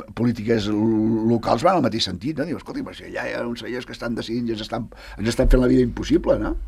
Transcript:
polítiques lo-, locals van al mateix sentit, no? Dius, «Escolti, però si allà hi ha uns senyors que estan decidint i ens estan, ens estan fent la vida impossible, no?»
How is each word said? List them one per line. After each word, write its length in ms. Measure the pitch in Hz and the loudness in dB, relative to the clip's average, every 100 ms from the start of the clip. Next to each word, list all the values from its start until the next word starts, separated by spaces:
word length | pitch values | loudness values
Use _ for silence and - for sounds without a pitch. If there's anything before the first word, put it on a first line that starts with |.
| - | -4
polítiques 520 | - 120 113 104 113 101 | -2 0 0 0 0 0
lo-, 560 | 104 110 110 110 113 113 | 0 2 2 2 2 2
locals 340 | 117 - 240 | 2 2 2
van 140 | 262 - | 2 2
al 60 | 120 | 0
mateix 180 | 110 98 | -2 -4
sentit, 280 | 92 131 160 | -6 -6 -6
no? 60 | |
Dius, 160 | 175 120 | -6 -8
«Escolti, 240 | - 285 | -8 -10
però 80 | - - | -10 -12
si 80 | 90 | -10
allà 160 | 104 123 | -8 -6
hi 40 | 123 | -6
ha 80 | 120 | -6
uns 160 | 117 | -8
senyors 220 | 110 123 123 | -6 -8 -8
que 80 | 127 | -8
estan 180 | 120 113 | -4 -4
decidint 320 | 117 117 117 | -2 -2 -2
i 80 | 107 | -4
ens 80 | 104 | -4
estan, 240 | 113 - - - - | -6 -6 -12 -14 -4
ens 120 | 107 | 0
estan 160 | 113 123 | 4 6
fent 140 | 127 | 8
la 60 | 123 | 8
vida 100 | 131 | 6
impossible, 540 | 120 - 107 170 - 110 | 4 -2 2 2 4 0
no?» 200 | - - | 0 -4